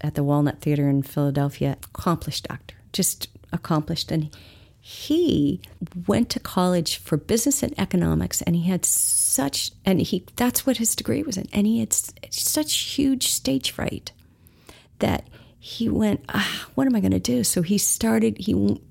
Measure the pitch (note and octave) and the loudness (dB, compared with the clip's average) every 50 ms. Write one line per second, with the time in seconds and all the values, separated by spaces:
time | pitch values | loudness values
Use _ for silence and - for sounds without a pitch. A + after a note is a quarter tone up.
0 | - D3 - D3+ C#3+ C#3+ D3 D3 D3 C#3+ - - - D3+ D3 C#3+ C#3+ C#3+ C#3 C#3 | -6 -4 -2 0 2 2 4 4 2 2 0 -2 0 0 2 2 4 4 2 2
1 | C3+ - - D3+ C#3+ C#3+ C3+ C#3+ C#3+ C#3+ - - C#3+ C#3 - - - - - - | 0 0 0 0 0 2 2 0 0 0 -2 -2 -2 -2 -2 -4 -10 -16 -10 -4
2 | - F#3 E3 D3+ - D#3 - - - - G#3+ - - - - - - - - - | -2 -2 -2 -2 -2 -6 -8 -8 -8 -8 -10 -10 -12 -16 -20 -20 -18 -8 -4 -2
3 | F#3 - - - - - - - - - - D#3+ - - E3 D3+ D3+ - E3 - | -2 -2 -2 -4 -10 -14 -16 -18 -12 -8 -8 -6 -2 0 0 0 0 -2 -4 -6
4 | - - D#3+ D#3+ D3+ D3+ - - - - - - - - - _ - - - - | -4 -2 -2 -2 -2 -4 -8 -14 -20 -20 -20 -20 -20 -20 -20 _ -20 -20 -16 -10
5 | - - D4 E4+ F4+ D4 - D3 C#3+ C#3+ F3+ F3+ - - - - F3 - - F3+ | -4 0 2 2 2 2 2 2 2 0 -2 -4 -8 -14 -14 -12 -12 -10 -10 -6
6 | F3 - G3 A3 A#3+ - - - - - - F#3 F3+ F3+ F3+ F3 D#3 - - - | -2 0 2 2 2 0 -2 -6 -6 -4 0 2 2 4 2 2 0 0 -4 -6
7 | - - D#3+ D3 - - G#3+ A#3 - C#4+ C4+ - - - D4 - G3 - - F3 | -4 -2 -2 -2 0 0 0 2 2 2 2 0 0 -2 -2 -2 -2 0 2 2
8 | E3+ D#3+ D#3+ D#3+ F3+ F3+ - - - - E3+ E3+ E3 F#3 F#3 E3+ - - - - | 2 2 2 2 0 0 -2 -2 0 2 2 2 2 2 0 0 0 0 0 0
9 | - - - - - - - - C3+ C#4 - - - - - - - F#3+ F#3+ E3 | 0 0 0 0 0 0 0 0 0 0 -2 -4 -6 -6 -6 -2 0 2 4 4
10 | E3+ - G3+ F#3 - - - - A#3+ B3 - - - C4+ B3 - A3+ - - - | 2 2 -2 -4 -4 -6 -2 0 0 0 0 0 0 0 0 2 0 -2 -2 -2
11 | - - A3+ C#4+ D4+ D#4 G3 - - - - G#3 G3+ G#3+ A3+ A3+ A3+ - - - | -2 -2 -2 -2 -2 -4 -4 -6 -6 -2 0 2 2 4 2 2 0 0 0 -2
12 | - - - - - - - - - - - D#4 D4+ D4+ - - - - - C#4 | -2 -6 -8 -16 -14 -8 -6 -4 -2 0 0 0 0 0 0 -2 -2 -2 0 2
13 | C#4+ C4+ C4+ B3+ - - - - - C4 C4+ C4 C4 - - - - - - - | 2 2 2 2 0 0 -2 0 0 0 0 0 -2 -4 -4 -4 -4 -4 -4 -6
14 | - - - - - - _ _ - - _ _ _ - - - - _ _ - | -12 -14 -18 -18 -20 -20 _ _ -20 -20 _ _ _ -20 -20 -20 -20 _ _ -2
15 | - - D#2+ - - - - - - - - - - - - - A3+ A3 - - | 0 0 0 0 -4 -8 -20 -20 -20 -20 -20 -20 -18 -12 -6 -4 -2 0 0 2
16 | G#3+ G#3 G3 - - - - G3+ G3 - - - - - - C4 C4+ C4+ A#3+ G#3 | 2 2 0 -2 -4 -4 -2 -2 -2 -2 -4 -8 -10 -6 -2 0 2 2 2 2
17 | F#3+ F#3 F#3+ F#3+ F#3 - B3 B3 G#3+ - - F3+ E3 E3+ G#3 G3 - - - - | 2 2 2 2 0 0 0 0 2 2 2 0 2 2 2 2 2 0 0 0
18 | A3+ A3+ A3+ A3+ A3 A3+ G#3 - F#3 G#3+ G3 F#3 G3+ G3+ - - - - | 2 2 2 4 2 2 0 -2 -2 -2 0 2 2 2 0 0 -4 -6